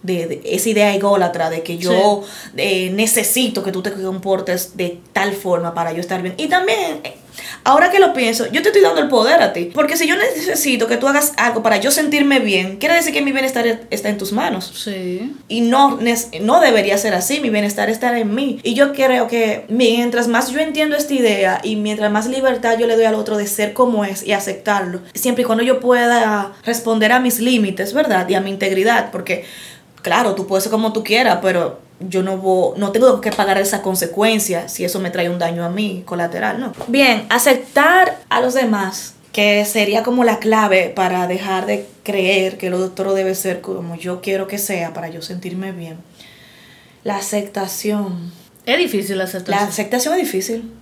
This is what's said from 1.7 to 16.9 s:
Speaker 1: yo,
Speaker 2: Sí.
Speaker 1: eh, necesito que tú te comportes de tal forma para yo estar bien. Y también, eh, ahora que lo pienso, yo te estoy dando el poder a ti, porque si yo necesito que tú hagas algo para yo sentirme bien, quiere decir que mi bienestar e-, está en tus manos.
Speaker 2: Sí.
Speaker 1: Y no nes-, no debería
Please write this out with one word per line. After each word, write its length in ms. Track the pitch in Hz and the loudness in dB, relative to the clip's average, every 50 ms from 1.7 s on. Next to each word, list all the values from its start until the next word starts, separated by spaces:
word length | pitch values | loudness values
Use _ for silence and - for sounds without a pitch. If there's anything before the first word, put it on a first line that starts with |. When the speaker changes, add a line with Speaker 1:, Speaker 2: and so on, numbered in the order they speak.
| 170 170 | -6 -4
Speaker 1:
yo, 460 | 180 180 185 185 196 208 202 196 202 | 0 2 2 4 4 4 2 0 -4
Speaker 2:
Sí. 240 | - - - - - - | -12 -16 -18 -18 -12 -6
Speaker 1:
eh, 340 | - 151 202 196 185 185 185 | -4 -2 0 0 0 -2 -2
necesito 720 | 185 202 226 220 - 233 202 - - 254 254 220 - 202 | 0 0 0 2 0 0 0 0 0 0 0 0 -2 -4
que 80 | 190 196 | -4 -4
tú 120 | 185 185 | -6 -4
te 100 | 185 208 | -6 -6
comportes 840 | 196 190 190 190 190 185 180 196 190 185 190 - 180 180 180 - - | -8 -6 -6 -6 -6 -6 -2 -2 -2 0 0 -4 -4 -4 -4 -10 -6
de 220 | 170 180 175 175 - - - | -6 -6 -6 -6 -10 -18 -6
tal 200 | - 208 196 202 | -4 -2 -2 -2
forma 420 | 196 - - 185 175 170 170 170 170 | -4 -4 -2 -2 0 0 0 -4 -4
para 180 | 170 170 165 | -2 -4 -4
yo 80 | 160 170 | -4 -6
estar 200 | 175 175 190 180 | -6 -4 -4 -4
bien. 120 | 175 180 180 - | -4 -6 -6 -4
Y 100 | 311 302 | -2 0
también, 500 | 349 370 370 415 453 427 370 330 302 294 - | 2 2 2 0 0 0 -2 -4 -6 -8 -10
eh, 100 | - - - - - - - - - - - | -14 -14 -16 -20 -20 -18 -16 -14 -14 -16 -2
ahora 260 | - 254 269 302 339 359 | 2 4 6 6 6 6
que 80 | 381 392 | 6 6
lo 120 | 381 - | 6 6
pienso, 340 | - 262 247 226 233 233 233 - | 4 2 0 0 0 0 -2 -2
yo 120 | 220 320 | -2 2
te 80 | 330 415 | 2 4
estoy 120 | 440 403 | 6 6
dando 180 | 381 330 330 311 | 6 6 4 2
el 60 | 285 | 2
poder 340 | 247 262 226 214 254 320 339 | 4 4 4 4 6 6 6
a 120 | 262 - | 4 4
ti, 180 | - 175 175 170 | 0 -4 -6 -2
porque 240 | - 294 302 294 - | 0 0 0 2 2
si 120 | 320 - 311 | 0 2 2
yo 80 | 349 | 2
necesito 720 | 392 453 539 - 311 320 370 - - - 285 247 226 233 226 | 2 2 0 0 -2 -4 -2 -2 0 0 0 2 0 2 0
que 80 | 240 | 0
tú 100 | 233 262 | 0 2
hagas 280 | 277 277 294 294 294 - | 2 2 2 2 2 2
algo 260 | - 240 240 233 233 | 2 2 2 2 2
para 140 | 220 233 220 | 2 2 2
yo 160 | 196 208 269 | 2 2 2
sentirme 480 | 285 320 302 302 294 294 285 277 277 262 | 2 2 0 0 2 2 4 4 4 2
bien, 380 | 214 208 190 180 180 190 196 - | 2 2 0 0 0 -2 -4 -4
quiere 180 | 285 311 339 | 0 2 2
decir 160 | 339 339 339 - | 2 2 0 -2
que 80 | 294 | -2
mi 80 | 285 277 | -2 0
bienestar 340 | 262 269 262 262 262 240 233 | 0 0 -2 0 0 0 0
e-, 220 | 233 220 226 - - | 0 -2 -2 -4 -8
está 180 | - 208 - 208 | -8 -4 -2 -4
en 100 | 208 208 | -4 -4
tus 140 | 202 202 | -4 -4
manos. 400 | 208 226 320 - - 185 185 - - | -2 -2 -2 -2 -4 -6 -8 -10 -12
Speaker 2:
Sí. 640 | - - 208 196 190 185 180 180 185 220 277 285 - - | -12 -10 -8 -8 -6 -6 -6 -6 -6 -6 -8 -10 -12 -10
Speaker 1:
Y 140 | - 214 233 | -6 -2 0
no 400 | 233 233 247 277 277 277 277 - | 2 2 4 4 4 4 2 0
nes-, 400 | 220 233 233 226 - - - 160 | 0 0 0 0 -4 -8 -8 -4
no 180 | 202 214 277 359 | 0 4 6 6
debería 380 | 330 262 233 214 196 202 | 6 6 6 4 4 2